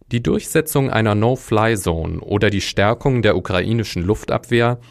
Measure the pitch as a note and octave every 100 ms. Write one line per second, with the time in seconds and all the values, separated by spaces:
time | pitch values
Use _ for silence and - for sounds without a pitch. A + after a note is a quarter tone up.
0 | - A#2+ A#2 G#3+ - D#3+ D3+ C#3+ C3+ A2+
1 | A2 G#2 A2+ C3 - G#2+ A2+ G#2+ F2+ E2
2 | E2 E2+ - G2+ G#2 G2+ - - G2+ A#2+
3 | C#3+ B2+ G#2 F2+ - F2+ F2+ A#2 G#2 F2+
4 | E2+ G#2+ - - - A#2+ A#2 A#2+ -